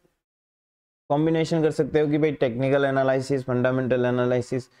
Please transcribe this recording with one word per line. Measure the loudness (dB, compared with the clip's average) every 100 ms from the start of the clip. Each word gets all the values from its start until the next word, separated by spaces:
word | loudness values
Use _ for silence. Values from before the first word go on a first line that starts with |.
| _ _ _ _ _ _ _ _ _ _ -4
कॉम्बिनेशन | 0 2 0 0 0
कर | 0
सकते | 0 0 0
हो | 0
कि | 2
भाई | 0
टेक्निकल | 0 -2 0 0 2
एनालिसिस, | 2 0 0 0 -2 -4
फंडामेंटल | -2 0 0 0 0 0 0
एनालिसिस, | 0 0 -2 -2 -6 -8 _